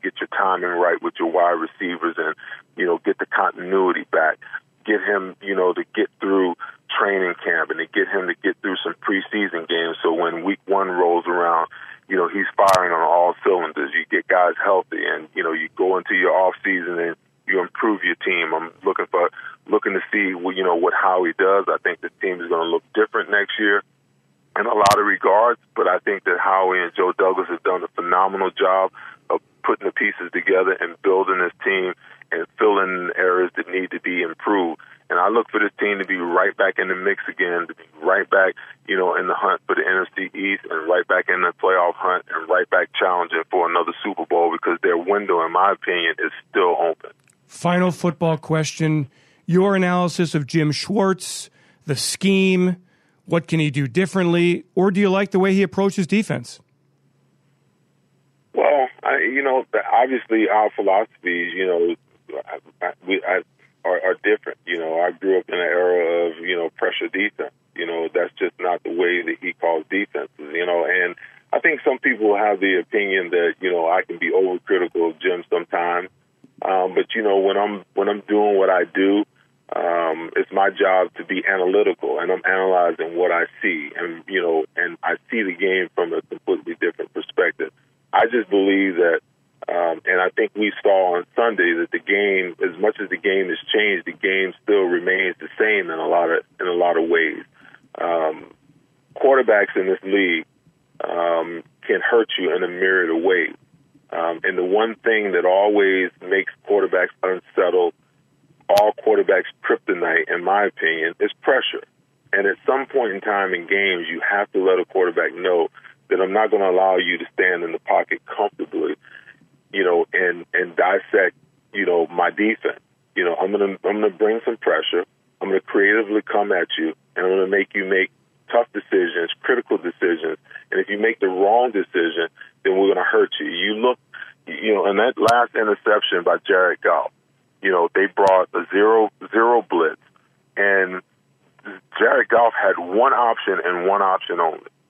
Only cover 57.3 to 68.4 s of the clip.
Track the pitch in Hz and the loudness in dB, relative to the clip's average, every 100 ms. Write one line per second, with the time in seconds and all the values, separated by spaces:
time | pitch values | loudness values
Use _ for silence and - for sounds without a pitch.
57.3 | _ _ _ _ _ _ _ _ _ _ | _ _ _ _ _ _ _ _ _ _
58.3 | _ _ - - 143 127 - - 135 107 | _ _ 0 2 2 0 -4 -4 -2 -2
59.3 | 135 139 127 - 107 - 110 123 123 - | -2 0 -2 -2 -6 0 2 2 -2 0
60.3 | 113 98 107 107 - 98 95 110 _ 90 | 0 2 2 2 0 2 2 0 _ -6
61.3 | 87 87 90 92 87 85 82 _ _ - | -4 -4 -4 -2 0 0 -2 _ _ -14
62.3 | 67 - - 78 - 90 - 92 95 - | -14 -12 -14 -16 -10 -10 -8 -4 -4 0
63.3 | 92 - _ _ _ 95 90 92 90 104 | -4 -4 _ _ _ -2 -2 0 -2 0
64.3 | 107 - - 87 85 80 82 90 82 95 | 0 -2 -12 -8 -6 -4 -2 -2 -2 0
65.3 | 92 - 92 85 87 90 90 85 85 85 | 0 0 -4 0 0 2 2 2 0 -2
66.3 | 80 87 87 82 - 92 - 85 95 107 | -4 -4 -4 -4 -4 -4 -4 -6 -4 -6
67.3 | - - _ _ - 85 82 82 90 87 | -6 -12 _ _ -12 -8 -6 -4 -2 -4
68.3 | - | -4